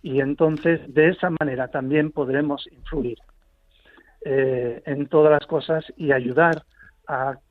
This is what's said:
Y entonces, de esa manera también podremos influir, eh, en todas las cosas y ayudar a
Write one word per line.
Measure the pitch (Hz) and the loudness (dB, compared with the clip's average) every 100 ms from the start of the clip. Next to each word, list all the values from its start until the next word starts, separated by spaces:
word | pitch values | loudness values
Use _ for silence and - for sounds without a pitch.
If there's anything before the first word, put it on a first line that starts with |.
Y | 160 135 | -2 -2
entonces, | 139 147 160 151 170 160 - | -2 0 0 2 0 0 0
de | 147 156 | 2 2
esa | 185 180 | 2 -4
manera | 160 151 127 127 | -2 -4 -4 -6
también | 147 131 151 151 | -6 0 0 0
podremos | 151 131 135 151 139 - | -2 -2 -2 -2 -4 -10
influir, | - - - 123 113 _ _ _ _ _ _ _ _ _ _ | -18 -10 -6 -6 -8 _ _ _ _ _ _ _ _ _ _
eh, | 151 135 135 127 123 117 - | -2 0 2 0 -4 -6 -8
en | 143 143 | -6 0
todas | 160 151 | 4 6
las | 147 - | 4 2
cosas | 156 - 160 - - | -6 -2 -4 -4 -6
y | 156 | 0
ayudar | 131 123 127 170 160 _ _ - _ - | 0 2 4 4 2 _ _ -20 _ -8
a | 135 135 135 _ | -4 -4 -6 _